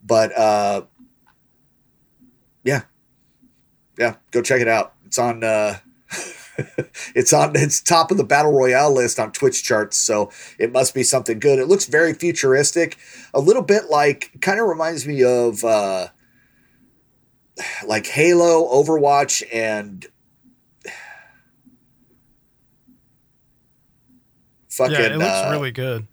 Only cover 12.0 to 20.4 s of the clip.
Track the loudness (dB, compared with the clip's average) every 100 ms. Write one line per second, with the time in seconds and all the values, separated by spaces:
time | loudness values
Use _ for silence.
12 | 2 0 -4 -2 2 2 2 0 -2 -4
13 | -20 -20 -6 0 2 2 2 0 2 2
14 | 2 0 -6 -6 -2 0 0 -2 -4 -4
15 | -6 2 2 4 0 -2 0 0 0 -4
16 | -6 _ _ _ _ _ _ _ _ _
17 | _ _ _ _ _ -14 -12 -12 -4 -4
18 | -4 2 4 4 4 4 4 2 2 2
19 | 4 2 0 -4 -4 -4 -4 -4 -8 -16
20 | -20 _ _ _